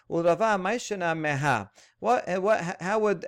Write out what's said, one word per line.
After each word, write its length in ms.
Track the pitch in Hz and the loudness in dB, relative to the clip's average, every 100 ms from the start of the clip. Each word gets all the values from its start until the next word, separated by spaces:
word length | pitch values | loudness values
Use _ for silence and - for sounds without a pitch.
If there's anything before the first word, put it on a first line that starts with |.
| _ | _
"Well, 140 | 165 | 0
Rava, 340 | 170 170 220 202 | 2 2 2 0
my 180 | 185 240 | 0 -4
shena 420 | - 202 170 160 | -4 -4 -2 -2
meha." 520 | 151 139 143 117 196 _ - _ | -2 0 0 0 -2 _ -20 _
What, 280 | 208 247 - | 0 0 0
uh, 140 | 185 | -2
what, 180 | 190 214 | 2 0
h-, 140 | 170 - | 0 -6
how 180 | 175 220 | -2 0
would, 240 | 214 180 | 2 0